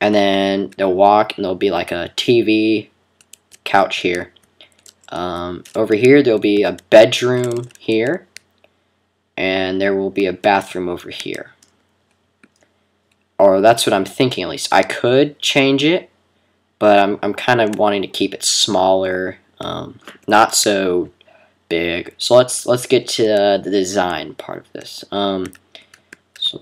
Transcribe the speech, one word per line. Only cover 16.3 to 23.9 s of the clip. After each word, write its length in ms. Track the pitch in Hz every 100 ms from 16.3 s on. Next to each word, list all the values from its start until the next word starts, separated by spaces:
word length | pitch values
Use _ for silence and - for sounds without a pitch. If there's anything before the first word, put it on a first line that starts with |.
| _ _ _ _ -
but 200 | 107 101
I'm, 200 | 101 101
I'm 120 | 104
kind 260 | 101 - 120
of 160 | 107 104
wanting 240 | 104 101
to 80 | -
keep 240 | - 98
it 100 | -
smaller, 920 | - - - 95 92 95 95 92 92 - _ -
um, 400 | - 85 85 - - - -
not 280 | 107 -
so 560 | - 107 98 95 90 78 _ _ _ _ _ -
big. 460 | 85 85 85 - -
So 180 | -
let's, 300 | 123 127 -
let's 220 | - 123 -
get 200 | 127 -
to, 220 | - 110
uh, 280 | 104 101 98
the 120 | 92
design 640 | 98 92